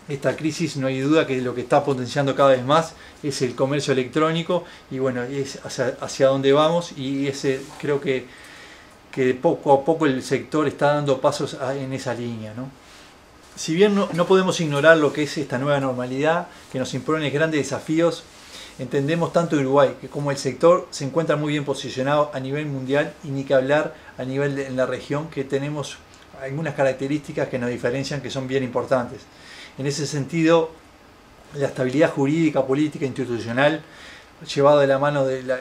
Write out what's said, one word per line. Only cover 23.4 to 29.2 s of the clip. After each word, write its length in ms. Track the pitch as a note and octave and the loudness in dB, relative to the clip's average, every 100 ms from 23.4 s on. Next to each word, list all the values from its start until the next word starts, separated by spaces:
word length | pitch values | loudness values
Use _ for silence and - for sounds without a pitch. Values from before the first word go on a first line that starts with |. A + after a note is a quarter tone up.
que 100 | C#3 | 0
hablar 400 | C#3 C3 D3 - - - - | 2 4 2 0 -8 -16 -12
a 60 | |
nivel 320 | B2+ C3+ C#3+ C#3 | -6 -4 -2 -4
de, 100 | C3+ | -4
en 120 | B2+ | -2
la 100 | B2+ | -2
región 420 | B2+ - C#3+ D#3+ | -4 -4 -6 -4
que 140 | - | -8
tenemos 540 | C3+ C#3 C#3+ D3+ C#3 - - - - - | -4 -4 -4 -6 -8 -12 -20 -20 -20 -14
algunas 320 | C3+ C#3 D#3+ | -8 -6 -6
características 760 | C#3 C3+ C3 C3+ D3+ D3 D#3 C3+ | 0 0 0 -2 -4 -4 -4 -4
que 100 | C3 | -2
nos 100 | A#2+ | -4
diferencian 520 | B2 B2 C3+ C3+ D3 | -2 -2 -2 -4 -6
que 100 | B2 | -6
son 160 | C#3 C3 | -8 -4
bien 160 | C3+ | -2
importantes. 580 | B2+ B2 A#2+ C3 A#2 G#2+ | -2 -4 0 0 0 -8